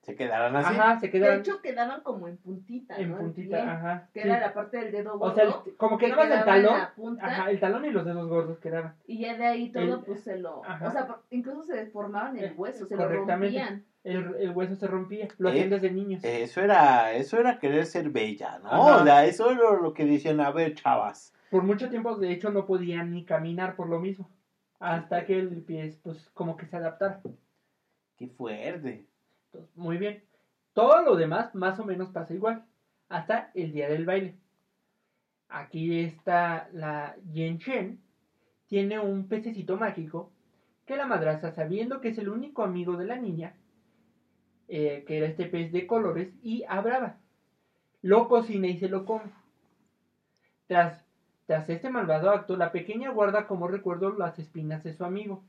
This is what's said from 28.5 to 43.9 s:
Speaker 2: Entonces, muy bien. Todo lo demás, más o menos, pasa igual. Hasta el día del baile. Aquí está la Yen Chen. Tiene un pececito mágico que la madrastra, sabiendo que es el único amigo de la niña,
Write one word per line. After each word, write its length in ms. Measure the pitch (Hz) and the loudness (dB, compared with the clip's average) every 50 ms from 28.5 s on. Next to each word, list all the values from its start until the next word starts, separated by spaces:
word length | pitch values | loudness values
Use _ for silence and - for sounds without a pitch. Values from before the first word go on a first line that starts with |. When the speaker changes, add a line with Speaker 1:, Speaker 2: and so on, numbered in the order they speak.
| 107 107 117 170 180 175 147 127 110 107 - _ _ _ _ _ _ _ _ | -8 -8 -8 -8 -8 -8 -8 -10 -10 -10 -18 _ _ _ _ _ _ _ _
Speaker 2:
Entonces, 280 | _ - - - _ _ | _ -20 -20 -20 _ _
muy 220 | 165 175 165 170 | -10 -6 -4 -4
bien. 260 | 175 202 208 208 - _ _ _ _ _ _ _ _ _ _ | -2 -4 -6 -6 -10 _ _ _ _ _ _ _ _ _ _
Todo 300 | _ 208 226 262 302 339 | _ 4 8 10 8 8
lo 160 | 349 285 208 | 8 6 4
demás, 360 | 165 160 156 165 208 233 - - | 4 4 0 0 -2 -2 -4 -6
más 240 | 190 185 190 190 208 | -4 -4 -2 -2 -4
o 40 | 214 | -6
menos, 240 | 202 185 175 185 190 | -6 -6 -6 -8 -8
pasa 240 | - 170 165 160 170 | -8 -10 -8 -8 -6
igual. 300 | 190 208 226 226 226 - _ _ _ _ _ _ _ _ _ | -2 -2 -2 -2 -4 -10 _ _ _ _ _ _ _ _ _
Hasta 420 | - 165 156 - - 233 226 - _ | -8 -8 -4 -2 -2 -2 -2 -6 _
el 180 | 190 165 156 147 | -6 -6 -4 -4
día 160 | 147 143 143 | -4 -2 -2
del 160 | 151 160 165 | -2 -2 0
baile. 320 | 180 185 196 196 180 - _ _ _ _ _ _ _ _ _ _ _ _ _ _ _ _ _ _ _ _ _ _ _ | 0 -2 -2 -2 -4 -10 _ _ _ _ _ _ _ _ _ _ _ _ _ _ _ _ _ _ _ _ _ _ _
Aquí 500 | - 143 147 - - 160 160 170 170 170 | -14 -14 -14 -10 -8 -4 -2 -2 0 -2
está 720 | 170 165 160 - _ 190 175 175 175 170 165 160 - - | -2 -4 -6 -6 _ 2 2 4 2 2 -2 -4 -8 -12
la 460 | - 165 156 151 151 147 147 147 - - 196 170 151 | -12 -8 -6 -6 -6 -6 -8 -10 -12 -16 -16 -10 -6
Yen 260 | 160 160 165 170 165 | -4 -4 -4 -4 -6
Chen. 400 | - 262 262 208 185 202 233 - _ _ _ _ _ _ _ _ _ _ _ _ _ | -6 -6 -4 -4 -4 -6 -10 -16 _ _ _ _ _ _ _ _ _ _ _ _ _
Tiene 320 | _ 208 196 196 202 214 214 | _ -2 0 0 0 -2 -4
un 280 | 208 196 196 196 190 | -4 -4 -4 -4 -4
pececito 480 | 190 220 220 226 233 220 202 165 165 190 | -4 -6 -6 -4 -8 -8 -8 -4 -4 -4
mágico 560 | 208 226 202 190 175 160 151 - 165 - - _ _ _ _ _ _ _ _ _ _ _ | -2 -2 -4 -4 -6 -10 -10 -10 -12 -12 -12 _ _ _ _ _ _ _ _ _ _ _
que 100 | - 269 | -8 -6
la 100 | 277 277 | -6 -2
madrastra, 440 | 254 220 175 160 156 156 156 175 160 | -2 -2 0 0 0 -2 -2 -6 -8
sabiendo 480 | - 175 156 151 185 208 233 247 277 269 | -6 -6 -6 -4 -4 -4 -4 -6 -6 -6
que 100 | 262 226 | -6 -6
es 80 | 226 | -6
el 120 | 220 202 196 | -4 -6 -6
único 340 | 214 240 285 294 - - 214 | -6 -6 -8 -8 -6 -4 -4
amigo 320 | 190 180 180 175 180 175 | -2 -2 -4 -4 -4 -4
de 100 | 175 180 | -4 -6
la 120 | 208 240 | -8 -6
niña, 360 | 254 240 196 165 160 160 175 - _ _ _ _ _ _ _ | -6 -6 -6 -6 -8 -8 -10 -14 _ _ _ _ _ _ _